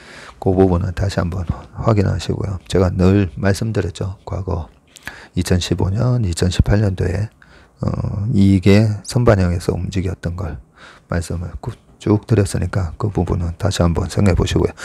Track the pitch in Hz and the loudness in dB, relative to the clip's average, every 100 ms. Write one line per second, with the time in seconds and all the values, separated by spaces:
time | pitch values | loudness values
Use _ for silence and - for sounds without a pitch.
0 | - - - - 98 92 95 85 92 - | -20 -20 -20 -4 2 4 6 4 0 -4
1 | 98 - 87 92 87 - - - - 101 | -4 -2 -2 -4 -6 -8 -10 -4 2 2
2 | 98 95 - - 101 92 - 90 92 95 | 2 -2 -4 -4 -6 -8 -2 0 2 4
3 | 92 101 92 - 98 98 110 104 87 - | 4 4 0 -2 -2 0 -2 -4 -4 -6
4 | 98 - - 87 90 85 80 _ _ - | -10 -10 -10 -8 -6 -6 -8 _ _ -20
5 | - - - - 87 90 - 85 92 104 | -18 -18 -8 -4 0 0 0 -2 -2 0
6 | 123 123 95 85 90 - - 104 104 92 | 0 0 -2 0 0 0 2 2 2 0
7 | 87 95 110 _ _ - _ - - - | -2 -2 -6 _ _ -20 _ -8 -4 -4
8 | - 101 107 98 98 98 101 101 110 104 | -4 -4 -2 4 4 6 6 6 6 0
9 | - 123 120 98 90 87 - - 92 95 | -4 0 4 4 4 0 -2 -4 -4 -4
10 | 92 87 85 85 78 73 - _ - - | -4 -6 -6 -6 -8 -10 -16 _ -20 -16
11 | - 87 - 87 87 - - - _ - | -6 -4 -4 -8 -8 -10 -12 -14 _ -4
12 | - 104 - 104 98 95 90 98 87 - | 0 2 2 2 2 0 -2 -2 -4 -4
13 | 104 92 87 95 85 - 98 - 85 82 | -4 -2 -2 -2 -4 -2 -2 2 2 0
14 | - - 98 85 101 87 - - | -2 2 2 2 2 0 0 -4